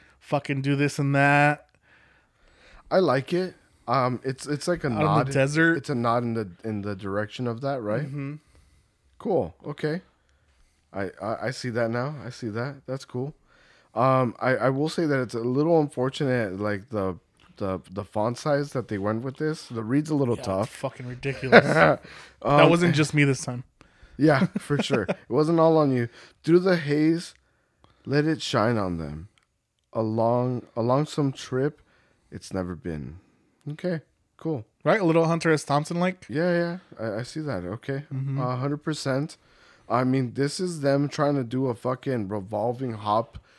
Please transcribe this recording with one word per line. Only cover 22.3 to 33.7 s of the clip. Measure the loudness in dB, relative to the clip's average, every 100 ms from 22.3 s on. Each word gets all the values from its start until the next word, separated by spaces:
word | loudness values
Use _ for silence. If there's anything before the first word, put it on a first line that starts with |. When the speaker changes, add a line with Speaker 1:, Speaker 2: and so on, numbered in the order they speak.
| _
Speaker 2:
Um, | 4 8
Speaker 1:
That | 8
wasn't | 8 4 4
just | 2
me | 4
this | 2 2
time. | -4 -10 -12 _ -20 _ -18 2
Speaker 2:
Yeah, | 4 4 2 -2
for | -4 -2
sure. | 0 0
Speaker 1:
<laughs> | 0
Speaker 2:
It | -4 -2
wasn't | 0 2 4
all | 6 6
on | 4
you. | 2 -2 -8 -20 _
Through | 4 4
the | 4 2
haze, | 2 2 2 0 -4 -18 _ _ _ _ _ _
let | -2 0
it | 0 -2
shine | 0 2 2 2
on | -2 -4
them. | -6 -10 -14 _ _ _ _ _ _
Along, | -4 -2 0 2 2 0 -4 -6
along | -4 0 2 0
some | -2 -2
trip, | -4 -6 -2 -2 -4 _ _ _ _ _
it's | -16 -8
never | -6 -6
been. | -8 -8 -8 -10 -16 _ _ _ _ -14